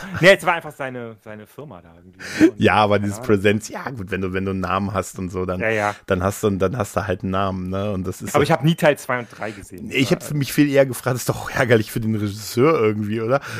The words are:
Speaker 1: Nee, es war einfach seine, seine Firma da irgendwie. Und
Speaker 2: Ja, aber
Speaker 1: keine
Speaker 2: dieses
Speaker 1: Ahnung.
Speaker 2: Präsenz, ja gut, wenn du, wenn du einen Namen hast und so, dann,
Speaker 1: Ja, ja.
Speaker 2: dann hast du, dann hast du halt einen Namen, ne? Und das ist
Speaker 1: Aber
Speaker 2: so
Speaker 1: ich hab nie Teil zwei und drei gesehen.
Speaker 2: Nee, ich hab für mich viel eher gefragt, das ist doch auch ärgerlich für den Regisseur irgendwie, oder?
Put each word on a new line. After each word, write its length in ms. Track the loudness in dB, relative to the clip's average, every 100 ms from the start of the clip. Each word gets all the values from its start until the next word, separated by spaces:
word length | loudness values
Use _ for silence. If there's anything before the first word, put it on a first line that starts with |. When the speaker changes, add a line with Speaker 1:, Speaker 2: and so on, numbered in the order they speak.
| -4 4
Speaker 1:
Nee, 120 | 6 6
es 80 | 4
war 80 |
einfach 180 | -2 -4
seine, 440 | -10 -10 -8 -12 -14
seine 240 | -18 -18 -18
Firma 360 | -18 -18 -18
da 100 | -20 -20
irgendwie. 520 | -20 -18 -12 2 2
Und 80 | 4
Speaker 2:
Ja, 180 | 4 6
aber 180 | 6
Speaker 1:
keine 100 | 4
Speaker 2:
dieses 140 | 2 -4
Speaker 1:
Ahnung. 80 | 2
Speaker 2:
Präsenz, 420 | 4 4 2 -2
ja 220 | -10 -10
gut, 200 | -10 -6
wenn 120 | -4
du, 100 | -2
wenn 140 | -2 -4
du 60 |
einen 80 | -4
Namen 340 | -2 -2 -2
hast 240 | -4 -6 -8
und 100 | -8
so, 140 | -4
dann, 160 | -4 -2
Speaker 1:
Ja, 80 | -2
ja. 260 | 0 -2 -4 -2
Speaker 2:
dann 160 | 0
hast 200 | 0 0
du, 60 | -2
dann 300 | 0 -2 -2
hast 180 | -4 -4
du 100 | -4
halt 140 | -4
einen 100 | -2
Namen, 360 | -2 -2 -4 -6
ne? 240 | -4 -4
Und 140 | -4 -6
das 160 | -8
ist 80 | -2
Speaker 1:
Aber 40 | 0
Speaker 2:
so 40 |
Speaker 1:
ich 80 | 2
hab 120 | 2
nie 100 | 2
Teil 220 | 2 2 2
zwei 220 | -2 -6
und 100 | -6 -10
drei 140 | -12
gesehen. 380 | -12 -16 -14 -6
Speaker 2:
Nee, 80 | -2
ich 160 | 0
hab 100 | 0
für 100 | -2
mich 160 | -4 -2
viel 160 | 2 4
eher 160 | 4 4
gefragt, 280 | 2 -4 -4
das 60 |
ist 60 | -2
doch 140 | -4
auch 80 | -4
ärgerlich 420 | -2 4 4 2
für 80 | -4
den 140 | -2
Regisseur 680 | -2 -2 -6 -6 2 4 4
irgendwie, 400 | 2 0 -4 -4
oder? 200 | 0 -2 -2 -12